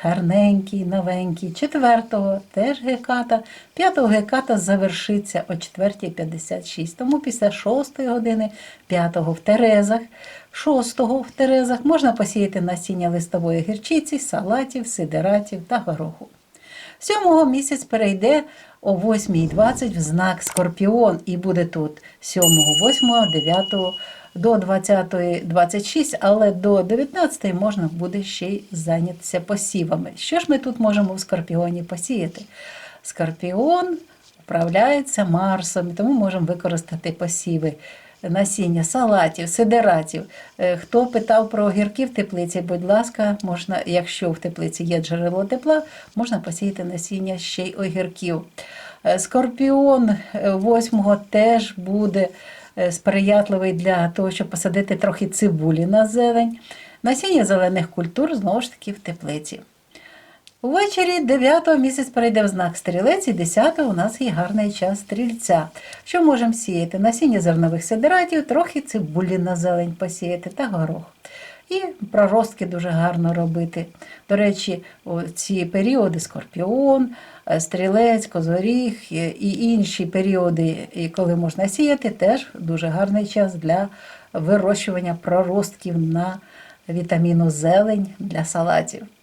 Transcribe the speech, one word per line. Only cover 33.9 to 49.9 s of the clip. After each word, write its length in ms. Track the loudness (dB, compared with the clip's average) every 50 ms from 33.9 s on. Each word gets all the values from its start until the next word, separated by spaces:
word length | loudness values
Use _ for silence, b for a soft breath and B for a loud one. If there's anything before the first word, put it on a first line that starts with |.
| -4 -8 -10 b b b b b b _
управляється 840 | _ -4 -2 -2 0 2 2 2 4 4 2 0 -2 -2 -2 -2 0
Марсом, 640 | 2 2 2 2 2 0 0 -2 -4 -4 -4 -4 -4
і 40 | -4
тому 200 | -2 0 2 2
можемо 320 | 2 2 0 0 0 -2
використати 680 | -2 -2 -2 -2 -2 -2 -4 -6 -6 -10 -8 -6 -6
посіви 600 | -6 -4 -4 -6 -4 -4 -4 -2 -2 -2 -2 -2 -4 B B B B B B B B B B -4
насіння 540 | 0 0 0 0 -2 -2 -2 0 0 0 0
салатів, 680 | -2 0 0 2 4 4 4 4 2 0 -4 -8 -4
сидератів. 720 | 0 0 2 4 4 4 4 4 4 2 0 -4 -8 -10 -10 B B B B B B
Е, 200 | B -2 -2 -2
хто 280 | -2 -4 0 2 2 2
питав 440 | 2 0 -2 2 4 4 4 2 2
про 160 | 0 0 0
огірки 400 | 2 2 2 0 0 0 -4 -4
в 80 | -4 -2
теплиці, 480 | -4 -4 -4 -2 -4 -4 -4 -4 -4
будь 220 | -4 -4 -4 -2 2
ласка, 540 | 2 4 2 2 0 -2 -2 -2 -2 -2 -2 -4
можна, 380 | -6 -6 -6 -6 -6 -6 -4 -2
якщо 460 | 0 0 -2 -2 -2 -6 -4 -2 -4
в 60 | -4
теплиці 460 | -4 -6 -8 -6 -6 -6 -6 -6 -4 -4
є 160 | -2 -2 -2
джерело 460 | -2 -2 -4 -2 -2 -2 -2 -2 -2
тепла, 380 | -2 -4 -2 2 2 2 2 0 B B B B B B
можна 240 | -4 -4 -2 -4 -4
посіяти 440 | -6 -6 -8 -6 -4 -6 -4 -6 -8
насіння 540 | -8 -8 -8 -8 -8 -6 -6 -4 -4 -6
ще 260 | -6 -8 -10 -8 -8 -8
й 120 | -8 -6 -6
огірків. 600 | -6 -4 -4 -4 -4 -6 -6 -8 -6 -4 -4 -4 -6 -10 -18 B B B B B B B B B B
Е, 140 | 0 0 0
Скорпіон, 880 | 0 0 0 0 0 0 0 0 2 2 4 4 6 6